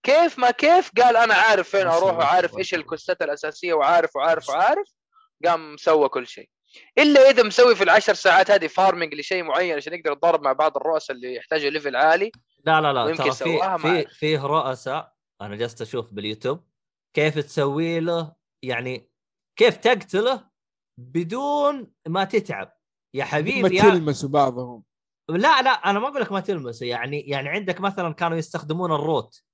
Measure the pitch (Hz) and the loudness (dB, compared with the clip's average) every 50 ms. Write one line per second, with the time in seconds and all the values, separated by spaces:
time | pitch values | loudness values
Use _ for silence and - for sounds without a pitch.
0 | - - 277 311 339 330 - - 247 247 247 - - 294 339 359 - - _ 226 | 2 4 4 4 4 2 2 2 0 0 2 2 4 6 6 6 4 2 _ 4
1 | 240 247 233 226 233 226 214 180 202 226 220 196 175 - - 196 190 175 165 170 | 4 6 6 4 4 4 4 4 4 4 4 2 0 0 0 0 2 2 2 2
2 | 185 190 175 165 160 143 160 180 175 170 - 180 190 - - 170 147 - 165 151 | 2 2 0 0 0 2 2 2 2 0 -4 -6 -8 -6 -6 -6 -6 -8 -12 -10
3 | - - 180 _ 175 147 147 - - 151 147 - - 180 170 156 139 143 170 175 | -6 -6 -4 _ -4 -6 -6 -6 -8 -12 -10 -8 -4 -2 0 2 2 4 2 2
4 | 165 160 _ 143 139 165 165 160 147 - 135 156 185 226 294 392 403 _ _ _ | 2 0 _ -2 0 0 0 0 -2 -6 -2 0 2 2 0 0 -4 _ _ _
5 | _ _ _ _ _ _ _ _ - 175 170 165 160 151 147 147 - 175 160 156 | _ _ _ _ _ _ _ _ 0 0 0 0 -4 -12 -18 -6 0 2 2 4
6 | 147 131 - 139 123 - - - - _ _ _ _ _ _ - - _ _ - | 2 0 -2 -6 -8 -10 -16 -20 -20 _ _ _ _ _ _ -20 -20 _ _ 2
7 | 302 294 294 277 262 269 277 247 233 214 185 - 247 247 233 180 196 170 165 214 | 4 6 6 8 8 8 8 6 2 2 4 4 6 6 6 4 4 4 4 4
8 | - - 202 - - 190 170 185 190 - 208 196 165 151 - - 190 196 180 175 | 4 2 -2 0 2 4 4 4 4 4 4 2 2 -2 -2 2 2 2 2 0
9 | 170 156 147 151 143 - 190 185 170 160 147 170 185 175 160 143 139 156 165 175 | -4 -8 -8 -12 -6 -4 -4 -4 -4 -2 -2 -2 -2 -2 -4 -6 -6 -8 -12 -6
10 | 160 156 143 139 165 170 165 160 143 135 135 135 151 156 - 139 127 160 160 156 | -4 -4 -4 0 2 2 2 2 2 0 0 2 0 0 0 -2 -2 -2 -2 -2
11 | - - 135 123 120 127 127 117 - _ 160 156 147 143 151 156 147 143 127 123 | -4 -6 -12 -10 -10 -10 -12 -12 -8 _ -4 -2 -2 -2 -4 -4 -6 -4 -2 2
12 | 139 156 160 175 190 226 - - _ _ _ _ _ 156 160 156 156 147 139 127 | 2 2 2 2 0 -4 -8 -14 _ _ _ _ _ 0 2 2 2 2 0 0
13 | 117 110 165 - 135 - 135 - 131 135 165 151 175 190 185 170 156 160 180 170 | 0 -2 -2 -2 -2 -2 -2 -2 -4 -2 -2 0 -2 -2 -4 -2 -2 0 0 0
14 | 147 - _ _ - 151 156 143 135 139 147 160 135 131 131 123 - 131 131 156 | -2 -6 _ _ -4 -2 -2 -2 -2 -2 -2 -2 -2 -2 -6 -8 -8 -8 -8 -8
15 | - _ _ _ _ _ _ _ 98 104 101 104 117 117 117 - 117 110 - - | -8 _ _ _ _ _ _ _ -14 -14 -8 -8 -8 -8 -8 -12 -14 -10 -8 -10
16 | - _ 101 104 104 107 107 - - 123 143 170 _ _ _ _ _ _ _ _ | -10 _ -12 -10 -8 -8 -10 -6 -6 -6 -6 -6 _ _ _ _ _ _ _ _
17 | _ _ _ 151 147 156 147 151 147 - - - 143 139 139 151 165 165 170 165 | _ _ _ -2 0 0 -2 -4 -8 -6 -4 -4 -2 -2 -2 -4 -4 -4 -4 -4
18 | 165 170 170 170 165 151 160 _ _ _ _ _ - 127 123 117 123 127 127 120 | -4 -4 -4 -4 -6 -8 _ _ _ _ _ _ -10 -8 -8 -6 -6 -8 -10 -10
19 | _ _ _ _ _ _ _ _ _ _ _ - 214 247 165 - - 226 247 208 | _ _ _ _ _ _ _ _ _ _ _ 2 2 2 2 0 0 0 0 0
20 | - _ - 185 214 247 269 233 - _ _ _ _ _ _ _ _ _ _ - | -4 _ -4 -2 0 -2 -2 -4 -8 _ _ _ _ _ _ _ _ _ _ -20
21 | 120 123 131 165 175 165 202 254 277 285 294 294 285 285 294 269 226 _ _ _ | -20 -8 -6 -6 -6 -6 -6 -6 -4 -4 -2 0 0 -2 -2 -4 -10 _ _ _
22 | _ 160 165 196 196 190 - 220 - - 117 98 95 - _ _ _ _ _ _ | _ -6 -4 -4 -4 -2 -2 -4 -4 -4 -12 -12 -12 -14 _ _ _ _ _ _
23 | _ _ _ 131 135 - 147 151 151 196 269 262 190 185 180 185 202 208 190 180 | _ _ _ -8 -6 -4 -4 -4 -2 -2 -2 0 0 0 2 4 4 4 4 4
24 | 160 151 139 - - 135 139 151 143 131 123 123 127 123 120 113 98 _ _ _ | 0 -4 -6 -4 -6 -2 0 0 0 0 -2 -6 -12 -12 -14 -20 -20 _ _ _
25 | _ _ _ _ _ - 156 175 220 302 320 269 262 262 262 - - 190 202 202 | _ _ _ _ _ -6 -4 0 2 2 2 4 2 0 0 0 0 -2 -2 -2
26 | 226 277 285 277 220 - 196 196 185 - 196 165 135 123 117 - 127 120 120 120 | -2 -4 -4 -6 -6 -4 -6 -8 -4 -4 -6 -6 -6 -10 -12 -10 -8 -8 -6 -6
27 | 120 135 143 147 127 135 143 139 135 143 156 208 208 185 175 180 185 196 196 202 | -6 -8 -8 -10 -8 -6 -8 -6 -6 -6 -8 -6 -6 -6 -6 -4 -6 -6 -6 -4
28 | 180 170 156 - 180 165 165 165 160 - - 165 151 151 156 170 180 170 160 147 | -6 -6 -4 -4 -4 -4 -2 -4 -6 -8 -10 -12 -8 -6 -6 -4 -2 -2 -2 -2
29 | 147 156 160 131 110 _ _ - _ _ | -2 -2 -2 -4 -4 _ _ -20 _ _